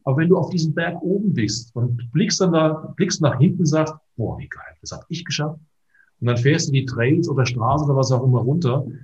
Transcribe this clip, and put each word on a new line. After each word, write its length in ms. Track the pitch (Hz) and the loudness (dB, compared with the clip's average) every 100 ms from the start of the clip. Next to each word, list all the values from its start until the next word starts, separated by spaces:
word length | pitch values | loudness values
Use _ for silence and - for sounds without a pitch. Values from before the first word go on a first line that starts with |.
| 139 | -2
Aber 100 | 135 | 0
wenn 120 | 170 | 4
du 80 | 185 | 2
auf 120 | 147 | 2
diesem 220 | 180 156 | -2 -2
Berg 280 | 147 170 175 | -2 -4 -4
oben 320 | 175 202 208 | -2 0 0
bist 420 | 120 104 - - 120 | 0 -2 -4 -8 -4
und 340 | 120 117 - | -4 -4 -4
blickst 260 | 151 214 - | 0 0 2
dann 140 | 180 | 2
da, 400 | 165 156 156 - - | 2 2 -2 -8 -4
blickst 240 | 185 - | -2 2
nach 160 | 143 - | 0 4
hinten 200 | 175 175 | 2 4
und 40 | 156 | 0
sagst, 280 | 156 156 - _ - | 2 -2 -6 _ -6
„Boah, 220 | 98 - | -6 -6
wie 80 | - | -12
geil, 160 | - - - | -16 -20 -18
das 140 | - | -16
hab 100 | - - | -16 -10
ich 160 | 165 - | -10 -8
geschafft.“ 340 | 143 151 - _ _ _ _ _ - | -6 -6 -8 _ _ _ _ _ -6
Und 60 | 120 | -2
dann 100 | 120 | 2
fährst 320 | 131 160 165 | 2 2 2
du 20 | |
die 140 | 135 - | 0 0
Trails 420 | 110 123 170 165 | 0 2 2 2
oder 180 | 135 127 | 0 0
Straße 380 | 123 117 147 | 0 0 0
oder 140 | 143 135 | 2 2
was 120 | 127 | 2
auch 100 | 123 | 2
immer 160 | 131 123 | 2 2
runter, 460 | 123 165 131 139 - - | 2 0 0 -2 -4 -12